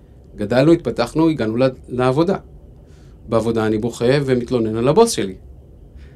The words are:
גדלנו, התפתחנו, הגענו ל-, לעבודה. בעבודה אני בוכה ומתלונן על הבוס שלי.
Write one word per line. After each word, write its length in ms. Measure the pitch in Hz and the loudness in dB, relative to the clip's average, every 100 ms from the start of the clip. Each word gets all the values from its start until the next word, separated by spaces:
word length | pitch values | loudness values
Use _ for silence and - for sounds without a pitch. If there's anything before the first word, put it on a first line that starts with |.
| - - - - | -20 -20 -18 -10
גדלנו, 360 | 104 120 147 | -2 2 4
התפתחנו, 560 | 170 123 110 120 156 160 | 4 0 -4 -4 0 0
הגענו 280 | 151 110 113 | 0 -2 0
ל-, 120 | 131 131 - | 0 -2 -10
לעבודה. 480 | 120 127 131 170 190 - - - - - - - - - | -2 0 2 0 -2 -6 -20 -20 -20 -20 -20 -20 -18 -4
בעבודה 380 | 113 110 113 110 | -2 0 -2 0
אני 120 | 110 | -2
בוכה 260 | 117 - 120 147 | -4 -2 0 2
ומתלונן 520 | 135 123 117 123 113 110 | 2 -2 0 -2 -2 -2
על 120 | 123 | 2
הבוס 220 | 160 233 | 4 4
שלי. 240 | - 98 95 - - - - - - - | 2 -6 -8 -18 -20 -20 -20 -20 -20 -20